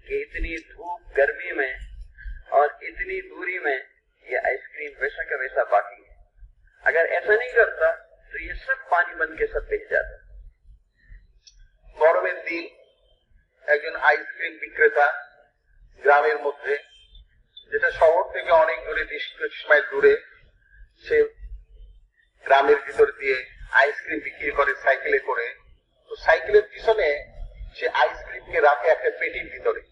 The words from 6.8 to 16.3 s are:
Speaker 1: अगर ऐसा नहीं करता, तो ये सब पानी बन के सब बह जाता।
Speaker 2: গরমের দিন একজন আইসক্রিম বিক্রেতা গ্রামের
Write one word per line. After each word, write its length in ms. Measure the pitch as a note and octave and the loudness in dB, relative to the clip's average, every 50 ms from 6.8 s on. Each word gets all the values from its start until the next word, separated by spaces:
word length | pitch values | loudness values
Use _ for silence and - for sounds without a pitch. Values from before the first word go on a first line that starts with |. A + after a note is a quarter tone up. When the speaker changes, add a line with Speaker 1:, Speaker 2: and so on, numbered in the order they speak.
| - | -4
Speaker 1:
अगर 140 | C3+ C#3 D#3+ | 0 2 2
ऐसा 360 | E3 - - E3+ - - G#3 | 2 2 0 -4 0 2 2
नहीं 180 | A3 B3 - - | 2 2 0 4
करता, 380 | - - - - - D#3+ D#3+ - - - _ _ _ _ _ | 4 4 4 2 0 0 0 0 -2 -10 _ _ _ _ _
तो 80 | - - | -16 -14
ये 140 | - E4+ E4+ | -12 -12 -14
सब 340 | - - - C5+ - - - | -14 -6 -6 -6 -6 -2 -2
पानी 240 | F3+ E3+ - - - | 0 0 0 0 -2
बन 100 | - D#3+ | -6 -6
के 220 | D#3 D#3 - D3+ - | -6 -2 -4 -4 -2
सब 120 | - D3 | -2 -6
बह 180 | - - - - | -6 -4 -6 -6
जाता। 500 | - - - - - - - - _ - - - - - _ _ _ - - _ _ _ _ _ _ _ - - _ _ _ _ _ _ _ _ - _ _ _ _ - - - | -4 -2 -2 -2 -2 -2 -10 -20 _ -20 -20 -20 -20 -20 _ _ _ -20 -20 _ _ _ _ _ _ _ -20 -20 _ _ _ _ _ _ _ _ -20 _ _ _ _ -20 -4 2
Speaker 2:
গরমের 460 | - D#3+ E3+ - - - - - - | 4 4 4 4 0 -2 -6 -6 -8
দিন 200 | - E3+ E3+ - - _ _ _ _ _ _ _ _ _ _ _ _ _ _ _ _ _ _ _ - | -8 -8 -8 -8 -12 _ _ _ _ _ _ _ _ _ _ _ _ _ _ _ _ _ _ _ 0
একজন 240 | D3 D3 - D#3+ - | 0 0 0 -6 -10
আইসক্রিম 640 | - C3+ D3 D#3 D#3 D#3 - - - E3 E3+ D#3+ D#3 | 0 2 2 2 2 0 -10 -12 -10 -10 -10 -10 -12
বিক্রেতা 500 | D3 D3+ - - - D3+ - D3+ D3 D3 - - - - _ _ _ _ _ _ _ _ _ _ - _ _ _ - | -16 -14 0 4 4 4 6 4 2 2 2 -4 -12 -16 _ _ _ _ _ _ _ _ _ _ -20 _ _ _ 4
গ্রামের 360 | C3+ C#3+ D3 D3+ D#3 | 6 6 6 6 2